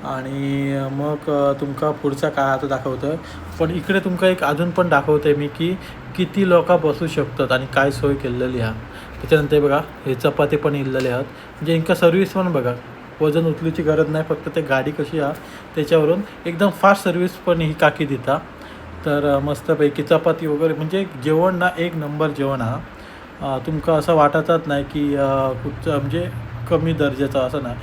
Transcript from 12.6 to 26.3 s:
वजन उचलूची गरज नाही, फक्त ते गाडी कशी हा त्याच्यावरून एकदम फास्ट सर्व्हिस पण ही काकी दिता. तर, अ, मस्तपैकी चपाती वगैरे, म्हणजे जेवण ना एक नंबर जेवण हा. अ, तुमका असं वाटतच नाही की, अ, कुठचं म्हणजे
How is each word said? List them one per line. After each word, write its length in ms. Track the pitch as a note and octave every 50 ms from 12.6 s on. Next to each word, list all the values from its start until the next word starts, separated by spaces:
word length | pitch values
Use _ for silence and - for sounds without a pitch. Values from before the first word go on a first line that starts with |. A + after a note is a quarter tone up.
| A#2+ B2 B2 B2 - - - - - - - -
वजन 240 | D#3 D3+ D3 E3 E3
उचलूची 380 | E3 D3+ D#3+ E3 D#3+ D#3 - E3
गरज 280 | D3+ D#3 D#3 D#3+ D3+
नाही, 140 | D#3 D#3 D#3+ D#3+
फक्त 200 | D#3 D3 - D#3+ C#3+
ते 40 | E3
गाडी 300 | D#3 C#3 C#3 C3 C3 D3
कशी 280 | D3 D3+ D3 - E3 D#3+
हा 140 | C#3+ C#3 D#3+ - - - - - - - -
त्याच्यावरून 460 | D#3+ D3 C#3+ E3 D#3+ D3+ D3+ E3+ G3 G3+ - - - -
एकदम 240 | E3+ E3+ E3 G3+ G3+
फास्ट 340 | F#3 - - G3 G3+ G3+ -
सर्व्हिस 260 | F#3+ E3 F3 F3+ F3+
पण 300 | - - - - F3 E3
ही 120 | E3 D#3 D3+
काकी 340 | - E3 D3+ D3+ - D#3+
दिता. 320 | C#3 C#3 B2 A#2 C3+ C3+ - - - - - - - - - - - - - -
तर, 280 | D#3 D3 D3 C#3+ D3 C#3+
अ, 40 | C#3
मस्तपैकी 640 | C#3 D3 D3 C#3+ - - D#3+ D3 D3+ D3 C#3+ - -
चपाती 440 | - E3+ D#3 D#3+ E3+ D#3+ D#3+ E3
वगैरे, 280 | D#3 D3 D3 E3 E3 D#3
म्हणजे 300 | D3 D#3 D#3 F3 G3 G3 F3+ - C3 B2
जेवण 300 | D3+ D#3 D#3+ F3 F#3 F#3
ना 140 | F3 F3 F3+ F3+ -
एक 160 | E3+ F3 E3
नंबर 340 | D#3+ D3+ D3 D3 D3 D#3 D3+
जेवण 320 | C#3+ C#3+ C#3 C3+ C3+ B2+
हा. 160 | A#2+ A#2 B2+ D3+ D#3+ - - - - - - - - - - -
अ, 180 | E3+ C#3 C3+ C3 B2
तुमका 260 | - D#3 D3+ C#3 E3+ E3
असं 220 | D3+ D3 - E3+
वाटतच 460 | D#3 D3 C#3+ D3 D#3+ D#3 D#3+ E3+ E3 E3
नाही 180 | D3+ C#3+ C#3+ C#3
की, 300 | C#3 - D3+ D3 C#3+ C#3+
अ, 120 | C#3 C#3 C3+ C3+ C3+ C3+ C3+ C3 A#2+ A#2+
कुठचं 340 | D3 - - - E3 D3+ C#3+
म्हणजे 520 | C#3+ C#3 - E3+ F3 F3+